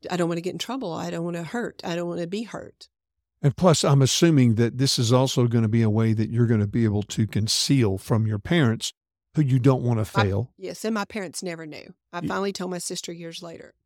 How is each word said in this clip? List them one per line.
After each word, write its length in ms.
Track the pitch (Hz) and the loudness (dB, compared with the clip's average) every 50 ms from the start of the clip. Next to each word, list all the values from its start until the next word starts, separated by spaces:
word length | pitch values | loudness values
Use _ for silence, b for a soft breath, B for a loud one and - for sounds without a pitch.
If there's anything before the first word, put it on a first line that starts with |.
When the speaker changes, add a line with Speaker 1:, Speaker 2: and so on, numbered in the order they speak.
| - - | -10 -6
Speaker 1:
"I 60 | 180 | -2
don't 120 | 175 175 165 | -2 -2 -2
wanna 120 | 170 170 | -2 -4
get 120 | 165 180 | -6 -6
in 60 | - 170 | -8 -8
trouble. 340 | - - 233 - - 175 | -8 -6 -6 -6 -6 -6
I 180 | 160 170 170 175 | -6 -6 -8 -6
don't 140 | 175 165 170 | -6 -6 -6
wanna 200 | 175 165 170 170 | -6 -6 -8 -8
hurt. 360 | 151 - 240 226 - - - - | -6 -6 -6 -6 -6 -8 -8 -8
I 100 | 190 165 | -6 -4
don't 120 | 175 175 175 | -4 -4 -6
wanna 180 | 170 175 170 | -6 -6 -6
be 160 | 165 190 214 233 | -6 -6 -6 -8
hurt." 440 | 196 - - - - - - - - _ _ _ _ _ _ _ _ _ _ | -8 -10 -14 -14 -14 -20 -20 -20 -20 _ _ _ _ _ _ _ _ _ _
Speaker 2:
And 160 | - 143 - | -2 -2 0
plus, 260 | - 175 185 151 - - | 4 4 4 4 4 4
I'm 180 | 156 143 143 | 4 4 4
assuming 520 | 135 123 - - 180 170 160 135 127 120 110 | 4 4 4 4 4 4 6 6 6 6 4
that 220 | 107 120 117 - 123 | 4 2 0 0 0
this 200 | 135 135 - - | 0 0 0 0
is 140 | 120 110 | 2 4
also 340 | 127 127 135 127 - 135 120 117 | 4 4 2 2 2 2 2 4
gonna 200 | 117 120 113 107 | 4 2 2 4
be 140 | 110 117 | 4 4
a 80 | 113 110 | 4 4
way 220 | 104 110 113 113 | 4 2 2 2
that 180 | 110 113 110 110 | 2 0 0 0
you're 160 | 113 117 120 | 0 2 2
gonna 200 | 113 120 107 104 | 4 4 2 2
be 180 | 101 - 120 113 | 0 0 0 0
able 180 | 107 101 104 101 | 2 0 0 -2
to 220 | - - - 110 | -4 -2 -2 -2
conceal 720 | 101 - 107 107 110 - - - - 143 135 117 101 95 95 | 0 0 -2 -2 0 0 0 0 2 4 4 4 2 0 -2
from 280 | - - 131 107 107 | -2 -2 0 0 0
your 120 | 107 110 104 | 0 -2 -4
parents 540 | - - 170 175 143 113 113 113 - - - _ _ _ _ _ _ _ - | -2 0 2 4 4 4 2 0 -4 -10 -10 _ _ _ _ _ _ _ -2
who 80 | 156 | 0
you 160 | 151 127 131 131 | 2 2 2 4
don't 240 | 117 139 131 - | 4 4 4 2
wanna 200 | 123 120 120 110 104 - - | 2 0 0 0 -2 -2 0
Speaker 1:
My 100 | 196 202 | 0 2
Speaker 2:
fail. 280 | 92 98 104 123 - _ - | 2 2 -2 -4 -4 _ -14
Speaker 1:
Yes, 260 | 190 180 180 - - | -12 -12 -10 -6 -4
and 100 | 220 226 | -4 -2
my 100 | 208 202 | -4 -4
parents 360 | - - 220 190 160 - - | -6 -8 -10 -10 -10 -10 -10
never 240 | 190 175 170 165 160 | -8 -8 -8 -10 -12
knew. 280 | 151 143 - - - - _ _ _ | -14 -16 -16 -18 -20 -20 _ _ _
I 80 | - 175 | -10 -8
Speaker 2:
Y- 80 | 175 - | -6 -4
Speaker 1:
finally 240 | 190 190 196 202 | -4 -4 -4 -4
told 180 | 190 - 185 185 | -4 -6 -6 -6
my 80 | 180 175 | -6 -8
sister 340 | - - 185 185 - - | -8 -8 -10 -10 -10 -12
years 300 | 170 170 170 165 165 - | -12 -12 -12 -14 -14 -14
later, 300 | 170 165 165 - - - _ _ _ | -14 -16 -16 -18 -20 -20 _ _ _